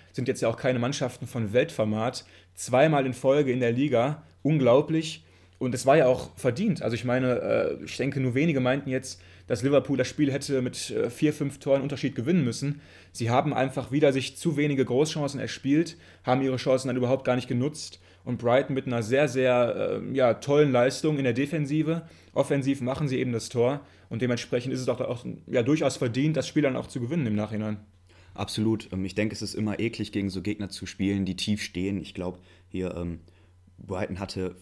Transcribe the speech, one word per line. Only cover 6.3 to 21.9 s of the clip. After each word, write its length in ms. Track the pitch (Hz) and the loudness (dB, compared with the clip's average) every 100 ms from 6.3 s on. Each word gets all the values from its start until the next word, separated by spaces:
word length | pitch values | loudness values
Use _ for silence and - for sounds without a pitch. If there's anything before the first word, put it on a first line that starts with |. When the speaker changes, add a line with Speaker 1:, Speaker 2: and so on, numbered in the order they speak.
| - | -4
Speaker 1:
verdient. 460 | 131 120 214 - | -2 0 0 -2
Also 140 | 113 120 | -2 -2
ich 100 | 123 | 0
meine, 340 | 123 127 98 92 110 - - | 0 0 0 0 0 0 -4
äh, 40 | - | -8
ich 120 | - | -4
denke, 220 | 131 135 | -4 -2
nur 160 | 127 120 | -2 0
wenige 240 | 165 139 | 2 2
meinten 300 | 127 139 139 | 2 0 -2
jetzt, 320 | 131 - - - - - | -4 -6 -12 -20 -20 -6
dass 160 | 123 | -2
Liverpool 340 | 131 139 135 135 | 4 4 4 0
das 100 | 127 | 0
Spiel 240 | - 143 | 0 0
hätte 300 | 139 139 135 | 0 -2 -2
mit, 300 | 123 120 - | -2 -4 -4
äh, 180 | 113 113 | -2 -2
vier, 240 | - 151 | 0 0
fünf 260 | 151 139 - | 0 -4 -4
Toren 220 | 147 139 | 0 2
Unterschied 340 | 135 139 135 - | 2 -4 -4 -2
gewinnen 280 | 120 185 | 0 2
müssen. 380 | 120 113 139 147 - - - | 2 0 -4 -6 -10 -20 -20
Sie 180 | - 117 | -6 2
haben 240 | 123 147 | 2 2
einfach 380 | 117 131 - 110 | 0 0 -2 -4
wieder 220 | 139 147 | 4 4
sich 240 | 135 123 - | 4 -2 -4
zu 200 | 170 143 | -2 0
wenige 280 | 147 135 127 | 0 2 2
Großchancen 540 | 123 156 156 143 139 | 2 2 0 -4 -4
erspielt, 580 | 110 - 131 147 165 - - - | -8 -6 2 2 2 -6 -20 -8
haben 180 | - 131 | 0 2
ihre 160 | 135 131 | 2 0
Chancen 300 | - 131 131 | 2 2 2
dann 100 | 127 | 0
überhaupt 280 | 123 135 131 | 2 2 2
gar 100 | 123 | 0
nicht 120 | 120 | 0
genutzt. 520 | 123 135 156 - - - - - | -2 -2 -4 -12 -16 -20 -14 -8
Und 120 | 120 | -2
Brighton 360 | 117 127 139 | 4 4 4
mit 140 | 135 131 | -2 -2
einer 160 | 120 | -2
sehr, 240 | 107 131 151 | 0 2 2
sehr, 720 | 127 127 123 120 95 101 104 | 2 2 4 2 2 -2 -2
äh, 140 | 101 131 | -2 2
ja, 200 | 127 110 | 2 2
tollen 360 | - 143 151 | 2 4 6
Leistung 460 | 123 123 135 160 151 | 4 2 2 0 0
in 80 | 135 | 0
der 80 | |
Defensive. 720 | 120 143 165 143 151 151 | 0 -2 -2 -2 0 0